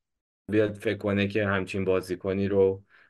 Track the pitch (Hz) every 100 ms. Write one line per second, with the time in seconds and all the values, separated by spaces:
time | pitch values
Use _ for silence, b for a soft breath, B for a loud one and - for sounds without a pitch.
0 | _ _ _ _ - 107 107 104 110 101
1 | 104 101 98 107 101 98 92 98 95 92
2 | 87 87 98 95 98 98 95 98 b b